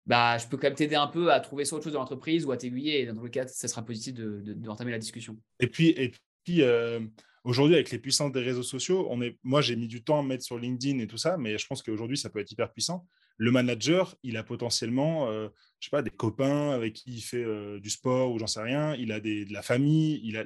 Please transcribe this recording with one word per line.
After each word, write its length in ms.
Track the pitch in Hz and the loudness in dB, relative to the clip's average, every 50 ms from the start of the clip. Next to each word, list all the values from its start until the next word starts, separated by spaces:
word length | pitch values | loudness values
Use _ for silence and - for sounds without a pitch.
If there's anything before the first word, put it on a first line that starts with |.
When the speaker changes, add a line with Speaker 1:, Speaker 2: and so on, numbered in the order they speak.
| _ | _
Speaker 1:
Bah, 320 | - 120 120 120 120 117 117 | 4 6 6 6 6 4 2
je 80 | 117 - | -2 -4
peux 80 | - | -4
quand 120 | 131 - 139 | 0 0 0
même 60 | 135 | 2
t'aider 220 | - 156 147 151 | 2 0 2 4
un 100 | 147 143 | 2 2
peu 240 | 131 - 165 175 165 | 2 0 2 4 6
à 80 | 143 127 | 6 4
trouver 260 | - - 139 143 143 | 4 0 -4 -4 -4
soit 120 | 139 165 | -4 -4
autre 80 | 147 147 | -4 -6
chose 80 | 165 147 | -4 -4
dans 80 | 135 | -4
l'entreprise 440 | 127 123 135 127 - 156 160 170 151 | -4 -4 -6 -8 -2 0 0 0 0
ou 60 | 135 | 0
à 60 | 127 | -2
t'aiguiller. » 440 | 117 123 123 123 127 147 151 151 139 123 | -4 -4 -6 -6 -4 -2 0 0 0 0
Et 40 | |
dans 80 | 113 113 | -2 -4
tous 100 | 110 117 | -8 -10
les 60 | 117 | -6
cas, 160 | 113 131 131 | -4 -4 -4
ça 220 | 131 - - - 113 | -4 -8 -8 -6 -6
sera 160 | - 120 113 | -6 -6 -8
positif 300 | 117 117 107 - 127 127 | -8 -8 -8 -8 -8 -8
de, 260 | 117 113 107 104 101 | -8 -8 -8 -8 -8
de, 140 | 101 107 104 | -10 -10 -10
d'entamer 360 | 110 113 110 104 110 120 123 | -8 -8 -8 -8 -6 -6 -6
la 80 | 117 113 | -4 -4
discussion. 400 | 110 - - 120 117 - 110 113 - _ _ _ | -6 -8 -10 -12 -12 -12 -14 -16 -18 _ _ _
Speaker 2:
Et 80 | 123 117 | -2 -2
puis, 220 | - - 165 165 | 2 4 4 4
et 220 | - - 135 120 - - _ _ _ _ _ | 6 4 0 -2 -4 -10 _ _ _ _ _
puis, 180 | - 175 165 139 | 0 4 4 6
euh, 360 | 123 120 117 117 117 117 113 113 110 110 - _ _ _ _ _ | 6 6 4 2 0 -2 -4 -6 -8 -10 -16 _ _ _ _ _
aujourd'hui, 320 | 123 123 127 143 151 175 | 0 4 6 8 8 8
avec 140 | 151 - - | 8 6 2
les 80 | 127 110 | -2 -6
puissances 340 | - 135 131 - 147 143 127 | -2 -2 0 0 0 0 0
des 80 | 131 | -2
réseaux 220 | 120 127 127 123 123 | -2 -2 -2 -2 -4
sociaux, 440 | - - 127 - - 185 190 180 - | -6 -6 -6 -2 0 0 0 0 -2
on 100 | 120 120 | -2 -2
est, 180 | 120 120 - - - | -4 -4 -6 -8 -2
moi, 160 | 127 135 147 | 2 4 4
j'ai 160 | 139 120 120 | 4 4 2
mis 100 | 117 120 | 0 -2
du 160 | 113 117 120 113 | -4 -6 -6 0
temps 160 | - 151 147 | 2 2 2
à 40 | 143 | 2
me 60 | 135 | 0
mettre 160 | 131 127 127 | -2 -4 -4
sur 140 | - 123 120 | -8 -8 -6
LinkedIn 400 | 120 123 127 120 127 139 139 131 | -4 -4 -4 -2 -2 -2 0 0
et 80 | 113 | -2
tout 120 | 98 - 113 | -4 -6 -2
ça, 180 | - 160 185 | 0 0 0
mais 220 | 165 127 107 107 104 | 0 -2 -2 -2 -4
je 80 | - | -4
pense 160 | - 135 - - | -6 -8 -8 -6
qu'aujourd'hui, 340 | - 107 104 117 117 139 | -4 -4 -4 -4 -4 -4
ça 140 | 139 - 101 | -4 -6 -6
peut 100 | - 107 | -6 -6
être 100 | 104 - | -8 -6
hyper 220 | 107 117 113 104 - | -4 -4 -4 -4 -2
puissant. 340 | 113 110 147 175 185 - _ _ _ _ _ _ | -4 -4 -4 -4 -6 -8 _ _ _ _ _ _
Le 160 | - 110 120 123 | 0 2 4 4
manager, 640 | 127 123 123 123 110 107 135 170 185 185 175 - _ - | 4 4 2 0 0 2 4 4 4 4 0 -4 _ -10
il 120 | 127 110 | -8 -6
a 60 | 110 110 | -6 -6
potentiellement, 880 | - 120 117 120 117 - - 120 113 123 131 143 160 165 160 139 113 | -8 -6 -6 -4 -2 -2 -2 -2 0 0 2 2 2 0 0 0 0
euh, 180 | 107 107 107 104 - _ _ _ _ _ | -2 -2 -4 -6 -10 _ _ _ _ _
je 80 | - | -8
sais 40 | - | -2
pas, 120 | - 147 127 | -2 0 0
des 80 | 107 | -2
copains 640 | - - 117 110 104 - 135 139 143 147 147 147 139 | -4 -2 -2 -2 0 2 2 2 2 2 0 0 0
avec 220 | 123 113 110 110 | 0 -2 -4 -6
qui 240 | - - 127 123 113 | -8 -12 -12 -12 -10
il 20 | |
fait, 240 | 107 - - 120 117 | -10 -6 -6 -4 -2
euh, 340 | 113 107 104 104 104 104 101 | -2 -4 -4 -6 -8 -10 -10
du 120 | 98 107 | -8 -8
sport 420 | 107 - - 131 127 127 131 127 120 | -8 -4 0 0 2 2 2 2 0
ou 80 | 110 | -2
j'en 80 | 110 104 | -2 -4
sais 140 | - 110 107 | -4 -4 -4
rien. 340 | 117 135 147 151 156 151 | -2 -2 0 0 -2 -2
Il 160 | 123 123 110 107 | -4 -4 -4 -4
a 80 | 107 | -4
des, 240 | 104 110 107 104 104 | -2 -4 -4 -4 -4
de 80 | 101 104 | -6 -8
la 100 | 101 - | -10 -2
famille, 580 | - 123 127 139 147 156 156 156 156 151 117 110 | 0 2 4 4 6 6 4 4 2 0 -2 -4
il 120 | 110 104 | -6 -6
a, 80 | 113 110 | -6 -6